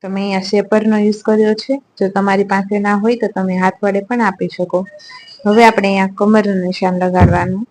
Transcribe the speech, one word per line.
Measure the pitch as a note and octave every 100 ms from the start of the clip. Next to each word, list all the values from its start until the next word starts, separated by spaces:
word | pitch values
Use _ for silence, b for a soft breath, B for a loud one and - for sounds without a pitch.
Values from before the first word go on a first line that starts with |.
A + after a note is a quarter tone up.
તમે | F#3+ F#3+
અહીંયા | G3+ G3 F#3+
શેપરનો | G#3 G3+ G#3+ G#3+ G#3+ G#3
યુઝ | G#3 -
કર્યો | G#3+ G#3+ G#3+
છે. | - C4+ _ _
જો | F#3+ G3
તમારી | G3 G3 G3
પાસે | G3 G3 G#3 G#3
ના | G#3
હોય, | G#3+ A#3+
તો | G#3+ G#3
તમે | F#3+ F3+
હાથ | F#3 F#3
વડે | G3+ G3+ G3
પણ | B3 A3
આપી | F#3 F3 -
શકો. | F3+ F3+ F#3+ - B B B - G#3
હવે | G#3+ A#3
આપણે | A3 G3
અહીંયા | G3 F#3+ G3
કમરનું | G3+ G#3+ G#3 F#3+ F3+
નિશાન | F3+ F#3 F3+
લગાડવાનું. | F3+ F3+ F3+ F3 F3+ F#3+ A#3